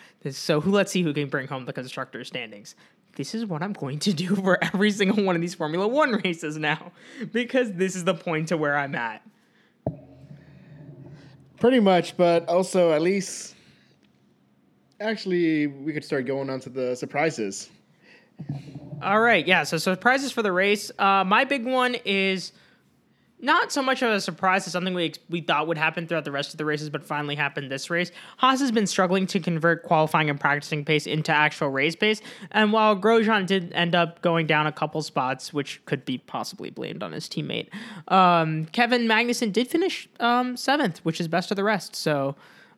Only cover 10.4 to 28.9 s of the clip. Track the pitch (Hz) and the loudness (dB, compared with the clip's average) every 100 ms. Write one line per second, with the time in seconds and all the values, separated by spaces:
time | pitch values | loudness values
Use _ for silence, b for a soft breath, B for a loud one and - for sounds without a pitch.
10.4 | B B B B B B B B B B | B B B B B B B B B B
11.4 | _ _ 233 262 196 180 165 - 175 170 | _ _ 4 6 6 4 2 2 4 4
12.4 | 165 175 185 190 170 156 170 196 180 - | 2 0 2 4 4 4 2 0 -4 -10
13.4 | - - b b b _ _ _ _ _ | -14 -18 b b b _ _ _ _ _
14.4 | _ _ _ _ _ _ 214 220 190 180 | _ _ _ _ _ _ -4 -2 0 2
15.4 | 165 156 147 139 147 147 - 143 123 135 | 4 2 0 -2 -6 -6 -2 -2 -2 -4
16.4 | 135 135 131 131 127 123 139 139 160 117 | -4 -6 -6 -4 -4 -4 -4 0 0 0
17.4 | 101 101 - - _ B B B B B | -6 -6 -14 -20 _ B B B B B
18.4 | B B B B - - 185 214 233 202 | B B B B -16 -6 2 4 6 6
19.4 | 151 180 147 165 190 185 240 269 269 - | 6 2 2 -2 0 2 2 2 0 -2
20.4 | 208 180 202 208 - - 196 196 185 214 | 0 2 2 2 -2 0 4 4 4 2
21.4 | 269 277 233 254 247 247 190 196 190 190 | 4 0 0 0 0 -2 -2 0 0 -2
22.4 | - b b b b _ _ _ _ _ | -6 b b b b _ _ _ _ _
23.4 | 254 330 466 294 262 262 240 208 196 160 | 0 2 2 -2 0 0 0 0 -2 -2
24.4 | 185 190 190 175 185 180 160 - - 170 | 2 2 0 -4 -2 -2 -2 -4 -8 -6
25.4 | 160 147 156 156 160 165 165 165 151 139 | 0 0 0 0 0 -2 -4 -4 -4 -6
26.4 | 143 156 151 151 151 147 - 147 147 147 | -6 -6 -4 -4 -6 -8 -6 -6 -4 -2
27.4 | 143 147 139 160 - 170 175 B B B | -4 -4 -8 -10 -4 -4 -4 B B B
28.4 | 254 262 269 220 196 | 2 4 2 2 2